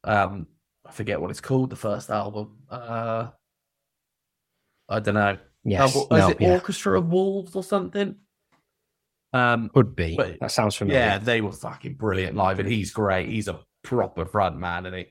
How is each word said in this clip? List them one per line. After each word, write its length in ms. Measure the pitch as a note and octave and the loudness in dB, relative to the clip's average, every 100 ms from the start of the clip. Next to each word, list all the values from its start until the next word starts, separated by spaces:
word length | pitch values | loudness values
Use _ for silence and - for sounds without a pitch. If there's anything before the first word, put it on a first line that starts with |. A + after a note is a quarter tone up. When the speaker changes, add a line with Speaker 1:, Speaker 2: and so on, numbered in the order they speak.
| - | 2
Speaker 1:
um, 420 | G#2 F#2+ G2 D#2+ _ _ _ | 2 2 -4 -14 _ _ _
I 80 | - | -20
forget 300 | - G2+ G2+ | -8 -4 -4
what 80 | F#2 | -4
it's 100 | - | -8
called, 280 | - C3 C3 | -2 0 0
the 60 | A#2+ | -4
first 340 | G#2+ G#2 - | -4 -6 -4
album. 480 | G#2+ G2+ G#2 G#2+ G#2+ - | -4 -4 -8 -12 -16 -16
Uh, 580 | B2 A#2 A#2 A#2 A2+ A#2+ _ _ _ _ _ _ _ _ _ _ _ _ _ _ _ - | -14 -8 -6 -4 -4 -6 _ _ _ _ _ _ _ _ _ _ _ _ _ _ _ -6
I 100 | G#2 | -2
don't 140 | G#2 G#2 | 0 4
know. 220 | G2+ F#2+ _ _ | 4 2 _ _
Speaker 2:
Yes. 320 | A#2 G2+ C3+ C#3 | -2 4 4 4
Speaker 1:
Uh, 40 | |
what, 180 | - - | 4 6
is 60 | F3+ | 6
Speaker 2:
No, 20 | |
Speaker 1:
it 120 | - | 6
Speaker 2:
yeah. 120 | F3+ | 4
Speaker 1:
Orchestra 440 | F3+ G3 - G3+ F#3+ | 4 0 -4 0 2
of 100 | E3+ | 2
Wolves 460 | F3+ G3 G3 F3+ G3 | 0 0 -2 -6 -8
or 80 | |
something? 520 | F#3 G3+ F3+ G3+ G3+ - _ _ _ _ _ _ _ _ _ _ _ | -2 -4 -2 -4 -4 -6 _ _ _ _ _ _ _ _ _ _ _
Um, 360 | B2+ B2 A#2+ A2+ | 0 2 2 4
Speaker 2:
Could 260 | C#3 A2 - | 4 4 0
be. 200 | E2 E2 | -2 -2
Speaker 1:
but 220 | F#2 - | -4 -4
Speaker 2:
That 100 | - | -2
sounds 240 | - G#2+ - | 0 0 0
familiar. 240 | G2+ C3+ | 0 2
Speaker 1:
yeah, 160 | A2+ G2+ | 2 2
they 220 | A2 A2+ | 2 0
were 100 | G#2 | 0
fucking 400 | - - - - - | -6 -14 -12 -14 -4
brilliant 400 | A2 F#2+ F#2 G2+ | -2 -2 -2 0
live, 240 | F#2+ F#2+ | 0 0
and 80 | G2+ | 0
he's 240 | A2+ F2+ | -2 -2
great. 380 | - G2+ F#2 - | -2 0 0 0
He's 180 | A2 G2+ | -4 -4
a 120 | E2 _ _ | -8 _ _
proper 420 | - B2 G2 - E2+ | -4 -2 -2 -4 -2
front 320 | G#2 F#2 E2+ | 0 0 0
man, 280 | F2 F2 F#2 | -6 -6 -8
isn't 120 | F#2 | -12
he? 60 | F2+ | -14